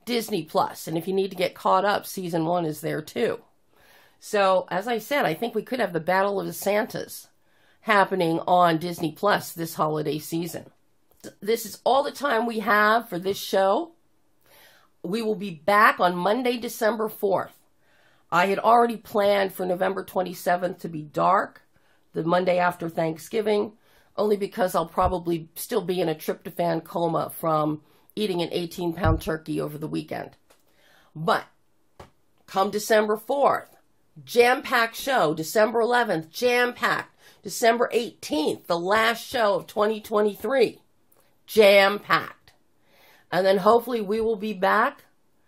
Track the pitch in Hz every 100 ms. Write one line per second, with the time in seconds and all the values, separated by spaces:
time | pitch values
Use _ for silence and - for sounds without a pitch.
0 | - 240 214 202 156 196 143 - - 165
1 | 175 190 190 180 180 - 208 190 196 196
2 | - - 180 170 160 175 160 151 156 151
3 | 151 240 226 - _ _ _ _ _ _
4 | _ _ - 208 196 185 180 180 214 233
5 | 220 285 185 160 233 220 180 247 196 170
6 | 160 185 196 196 170 170 196 208 254 -
7 | - - - _ _ _ _ _ - 208
8 | 190 190 165 165 - 180 175 160 175 170
9 | 160 151 202 190 - 165 165 - 156 151
10 | 151 151 - 165 170 - - _ _ _
11 | _ _ - - 196 226 220 - - 262
12 | 277 - 277 226 233 220 196 208 214 226
13 | 226 175 185 196 - 196 190 226 339 _
14 | _ _ _ _ _ - - _ _ _
15 | 175 214 220 196 202 160 - 208 233 277
16 | 180 180 180 233 240 247 226 - 214 220
17 | 214 - 202 170 - _ _ _ _ _
18 | _ _ - 165 190 190 220 240 240 220
19 | - 214 202 202 196 - 185 180 190 190
20 | 185 196 180 180 - 180 180 185 170 160
21 | 151 160 170 196 269 - _ _ _ _
22 | _ 165 160 175 185 180 175 175 170 170
23 | 165 160 - 226 214 208 214 - _ _
24 | _ - 208 202 196 - 185 185 165 -
25 | 185 185 175 170 160 - - 233 175 185
26 | 165 156 - 185 190 - 170 165 165 175
27 | 170 156 - - 165 156 156 151 _ _
28 | _ - 208 175 170 180 175 - 175 165
29 | 165 160 - 156 - 151 151 147 156 160
30 | 156 120 - _ _ _ _ _ _ _
31 | _ 151 160 170 - _ _ _ _ -
32 | - _ _ _ - 196 196 208 208 214
33 | 214 214 - 285 240 139 - _ _ _
34 | _ - 131 240 240 262 - 247 226 -
35 | - 254 160 156 156 220 214 226 226 240
36 | 220 160 160 - 247 240 247 240 226 151
37 | - _ - _ 196 - 226 226 - 233
38 | 220 - - 302 277 - - 175 175 220
39 | 226 226 - 254 214 180 160 - 208 220
40 | - 208 208 196 214 269 190 - _ _
41 | _ _ _ _ - 214 202 202 196 202
42 | - 165 151 - _ _ _ _ _ _
43 | _ _ - 165 190 196 196 240 233 240
44 | 196 220 226 214 220 202 190 202 254 285
45 | _ _ _ _